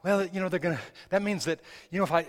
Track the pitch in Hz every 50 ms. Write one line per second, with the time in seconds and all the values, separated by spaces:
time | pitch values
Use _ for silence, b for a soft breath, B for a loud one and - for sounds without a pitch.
0 | - 180 202 196 196 175 180 196 190 185 180 175 139 175 160 123 B B B B
1 | B B 185 202 202 208 208 175 - 165 160 - B B B B B B 165 190
2 | 196 139 156 165 165